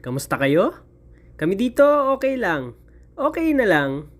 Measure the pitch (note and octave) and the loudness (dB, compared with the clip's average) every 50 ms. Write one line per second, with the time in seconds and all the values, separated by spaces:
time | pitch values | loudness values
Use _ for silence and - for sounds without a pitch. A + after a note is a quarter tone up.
0 | - B2+ B2 C3+ - - D3+ C3 C#3 C#3 C#3+ E3 G#3 E4 - - - - _ _ | -10 -8 -8 -8 -4 -4 -2 0 0 2 2 2 2 0 -2 -8 -20 -20 _ _
1 | - - - - - - - - D#3 E3 G3 G3 A#3+ B3+ B3 - C#4+ C#4+ D4 D4 | -20 -20 -20 -20 -20 -20 -10 -6 -4 -4 -2 -2 -2 -2 2 4 4 4 4 2
2 | C4+ C4+ C4+ C4 C4+ C4+ C4+ B3+ A3+ F3+ E3 C#3+ B2+ A#2+ A#2+ - - - _ - | 2 0 -2 -2 -2 -4 -2 -2 -2 -2 -2 -4 -6 -10 -14 -18 -20 -20 _ -20
3 | - - - - C4+ D#4 D#4 F4 E4 D#4+ D4 C4+ A#3+ G3+ E3+ D3 C#3+ C#3 C3+ D3 | -20 -20 -8 -4 -4 -2 -2 0 0 0 2 2 2 4 2 2 2 0 -4 -8
4 | D3+ D3 - | -10 -16 -20